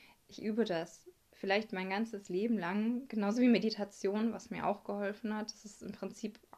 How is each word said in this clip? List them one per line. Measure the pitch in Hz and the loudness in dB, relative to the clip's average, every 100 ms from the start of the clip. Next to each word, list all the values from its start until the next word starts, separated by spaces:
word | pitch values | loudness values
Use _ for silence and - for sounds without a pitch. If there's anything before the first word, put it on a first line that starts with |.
| - _ _ | -20 _ _
ich | - | -6
übe | 214 220 214 | -2 0 2
das | 165 175 - - - _ | 0 -2 -10 -20 -20 _
vielleicht | - 196 202 220 | -6 2 2 2
mein | 185 190 | -4 -2
ganzes | 196 226 202 - | -2 -2 -6 -4
Leben | 180 233 220 | 0 2 2
lang, | 170 202 220 247 277 | 0 0 0 0 -2
genauso | 214 202 240 | 0 2 6
wie | 247 | 6
Meditation, | 220 220 208 202 - 190 208 226 | 6 4 0 -6 -2 0 2 0
was | 202 - | -2 -6
mir | 170 165 | -2 0
auch | 202 | -2
geholfen | - 202 202 208 214 214 | -4 -4 -4 -4 -4 -4
hat. | 214 | -6
Das | - 208 | -10 -18
ist | - | -12
im | - | -12
Prinzip | 202 196 - 214 - - | -8 -10 -6 -8 -10 -20